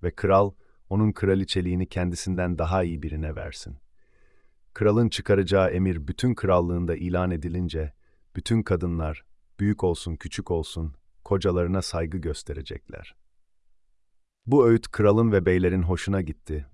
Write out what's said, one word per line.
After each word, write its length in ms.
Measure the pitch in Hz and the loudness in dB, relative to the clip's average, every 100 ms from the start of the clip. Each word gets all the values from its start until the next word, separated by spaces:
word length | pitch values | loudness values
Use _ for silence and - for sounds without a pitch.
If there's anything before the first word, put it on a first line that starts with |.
ve 80 | 87 | -6
kral, 400 | - 98 98 101 - _ _ - | -2 4 4 4 -2 _ _ -4
onun 220 | 101 107 | 0 0
kraliçeliğini 800 | - 98 95 95 95 90 90 92 | 2 2 2 0 -2 -2 -2 -2
kendisinden 680 | 90 90 87 95 90 90 82 | -2 -2 -4 -4 -2 -2 -2
daha 260 | 82 95 | 0 0
iyi 200 | 87 80 | 0 -4
birine 320 | 80 78 80 73 | -6 -6 -8 -8
versin. 420 | 76 - - - - _ _ _ _ _ _ _ _ | -12 -14 -16 -16 -20 _ _ _ _ _ _ _ _
Kralın 360 | - 104 104 113 | 0 2 4 2
çıkaracağı 600 | - - 98 90 98 92 | 0 2 2 4 4 2
emir 380 | 92 95 82 69 | 2 0 -2 -6
bütün 280 | - 127 113 | -2 0 0
krallığında 600 | 95 90 87 87 85 82 | 2 2 2 0 -2 -4
ilan 360 | 90 90 90 | -2 -2 0
edilince, 640 | 85 85 90 85 80 76 - _ _ _ - | -2 -4 -4 -4 -4 -6 -10 _ _ _ -8
bütün 280 | - 113 | -2 0
kadınlar, 640 | - 87 90 82 78 73 - _ _ - | 0 -2 -2 -4 -4 -8 -16 _ _ -4
büyük 240 | 101 104 | -2 0
olsun, 320 | 92 80 85 80 | 0 -2 -6 -8
küçük 360 | - - - | -8 -8 -4
olsun, 440 | 82 78 85 78 - _ _ | -4 -4 -6 -8 -8 _ _
kocalarına 580 | - 98 98 90 87 95 | -4 -2 0 0 0 -2
saygı 360 | - 85 82 90 | -4 -6 -6 -6
gösterecekler. 960 | 80 76 - 69 - - - - - - _ _ _ _ _ _ _ _ _ _ _ _ 117 | -6 -8 -10 -12 -10 -14 -14 -18 -18 -20 _ _ _ _ _ _ _ _ _ _ _ _ 2
Bu 240 | 143 117 | 6 6
öğüt 180 | 113 - | 6 2
kralın 440 | - 104 107 117 | 2 4 6 4
ve 140 | 101 90 | 4 4
beylerin 380 | 90 90 92 | 4 2 2
hoşuna 380 | 87 87 - 98 | 0 -2 -2 -2
gitti 440 | 80 - - 78 - | -4 -8 -8 -8 -8